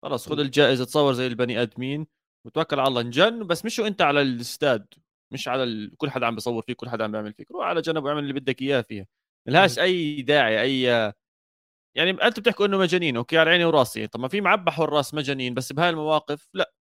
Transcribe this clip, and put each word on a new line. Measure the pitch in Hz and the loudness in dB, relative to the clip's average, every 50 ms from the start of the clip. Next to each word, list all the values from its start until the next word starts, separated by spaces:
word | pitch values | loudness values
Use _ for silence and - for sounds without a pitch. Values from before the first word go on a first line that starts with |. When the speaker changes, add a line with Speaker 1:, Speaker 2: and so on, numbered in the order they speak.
| - | -6
Speaker 1:
خلاص، | 139 143 117 - - | -6 -6 -6 -6 -6
خذ | 151 | -4
Speaker 2:
مم. | 143 | -4
Speaker 1:
الجائزة، | 147 135 120 143 147 123 131 123 127 | -4 -2 4 4 6 6 4 2 0
تصور | 123 - 151 147 139 131 | 0 2 2 4 4 2
زي | 120 127 | 0 -2
البني | 127 120 110 123 120 120 110 120 | -4 -2 -2 -2 -2 0 -2 -2
آدمين، | 113 _ - 127 131 139 151 156 _ _ _ _ _ _ _ _ | -2 _ -8 -8 -6 -6 -6 -8 _ _ _ _ _ _ _ _
وتوكل | 117 _ 156 160 - 151 139 | -8 _ -4 -2 -2 0 0
على | 131 135 | 2 2
الله. | 131 123 | 2 0
انجن، | 117 120 117 139 180 220 233 233 214 | -4 -2 2 2 2 2 2 -2 -4
بس | 175 175 - - | -4 -4 -4 -4
مش | 220 226 - | -6 -4 -4
أنت | 214 214 196 - 180 | -4 -4 0 2 2
على | 147 143 143 143 | 2 4 2 2
الاستاد، | 135 127 120 120 - - - 151 143 127 107 101 _ - _ _ _ _ _ _ _ 131 | 0 -2 -4 -8 -10 -6 -2 0 0 0 0 -2 _ -20 _ _ _ _ _ _ _ -12
مش | 135 - 139 | -10 -6 -4
على | 123 135 131 | -4 -2 -2
ال-، | 120 113 107 107 - - | -4 -4 -6 -10 -12 -8
كل | _ 156 143 | _ -6 -4
حدا | - 131 120 | -4 -2 -2
عم | 117 117 | -2 -2
بيصور | 110 - 123 120 113 110 | -2 -4 -4 -4 -4 -6
فيك، | - 127 | -8 -10
كل | - - 123 | -10 -8 -8
حدا | 120 110 113 | -4 -4 -4
عم | 110 107 | -4 -4
بيعمل | 107 107 104 104 | -6 -8 -8 -12
فيك. | - - _ | -16 -20 _
روح | - 359 - | -10 -6 -4
على | 175 180 165 | -2 -2 -2
جنب | 151 160 160 156 139 | -2 -2 -4 -2 -2
واعمل | 139 147 151 143 | -2 -4 -2 -4
اللي | 139 135 | -4 -6
بدك | 143 135 - 127 - 131 | -4 -4 -4 -4 -4 -2
إياه | 135 143 127 | 0 0 0
فيها. | 117 _ 107 101 95 _ _ _ _ _ _ _ _ 113 | -2 _ -10 -12 -12 _ _ _ _ _ _ _ _ 2
ملهاش | 127 165 196 180 123 - | 4 4 4 4 4 2
Speaker 2:
مم. | 165 | 0
Speaker 1:
أي | 185 185 180 165 151 147 147 127 | 0 0 0 -2 -4 -4 -6 0
داعي، | 117 147 147 131 110 110 107 | 2 4 4 4 4 2 2
أي، | 113 135 135 131 127 123 120 117 110 104 101 _ _ _ _ _ _ _ _ _ _ _ _ _ _ _ _ | 2 0 0 0 2 2 2 2 2 -2 -4 _ _ _ _ _ _ _ _ _ _ _ _ _ _ _ _
يعني، | 120 160 180 | -2 0 0
أنتوا | 190 180 - 240 226 233 202 | 0 2 0 0 0 2 0
بتحكوا | - - - 202 | 0 2 2 0
إنه | 202 196 190 | 0 2 2
مجانين. | 190 170 170 185 170 156 127 | 2 2 2 0 0 0 0
أوكي، | 117 123 - 160 160 | -2 -2 2 4 4
على | 160 156 | 6 6
عيني | 170 180 170 | 6 4 4
وراسي. | 165 156 147 127 - - 110 110 | 4 4 4 4 2 0 -8 -8
طب | 104 - 117 | -8 -6 -6
ما | 123 131 | -6 -4
في | - 202 | -4 0
معبى | 202 180 196 220 180 165 | 2 2 2 4 2 -2
حراس | - 151 165 147 147 151 139 - - | 0 0 0 2 2 0 0 0 -4
مجانين، | 151 143 127 143 135 127 123 123 | -6 -4 -4 -4 -2 -2 -4 -4
بس | 127 127 - 143 | -4 -6 -4 -2
بهاي | 139 170 175 | 0 0 0
المواقف، | 165 160 151 156 156 151 - - 147 147 _ _ _ | 0 0 0 2 0 0 0 -2 -8 -8 _ _ _
لا. | 190 185 - _ _ | -4 -4 -4 _ _